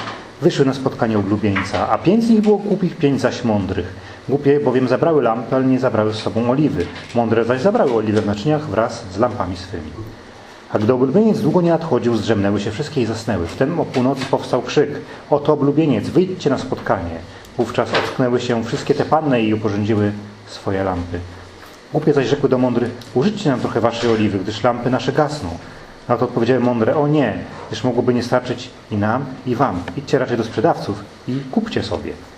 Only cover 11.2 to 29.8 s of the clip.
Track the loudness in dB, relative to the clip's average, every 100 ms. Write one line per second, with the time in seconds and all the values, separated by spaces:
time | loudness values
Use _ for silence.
11.2 | 4 2 2 2 4 2 2 0 2 0
12.2 | 0 2 2 0 -2 -4 -4 -2 -2 -2
13.2 | -4 -2 -2 0 0 0 -2 0 0 0
14.2 | -2 -2 0 -2 0 0 0 -2 -12 -16
15.2 | -2 0 2 2 2 2 2 0 0 0
16.2 | 0 0 -2 -2 -2 -6 -2 -2 -4 -8
17.2 | -12 -18 -8 -4 -2 0 0 0 -2 0
18.2 | 0 0 0 -2 -2 -2 0 0 2 2
19.2 | 4 2 2 0 0 0 0 2 2 -2
20.2 | -10 -18 -18 -10 -4 -2 0 -2 -4 -8
21.2 | -10 -14 -18 -20 -20 -20 -6 -2 2 2
22.2 | 2 2 2 4 2 2 -2 -4 -4 0
23.2 | 0 2 0 0 0 0 0 2 2 2
24.2 | 2 0 -4 0 0 0 0 -2 0 0
25.2 | 0 -2 -8 -8 -12 -18 -20 -10 -2 0
26.2 | 0 2 2 4 2 2 2 2 2 2
27.2 | 2 -2 -8 -14 -12 -4 -2 0 2 0
28.2 | 2 0 0 -6 -10 -18 -6 -2 0 0
29.2 | -4 -8 -4 0 0 -2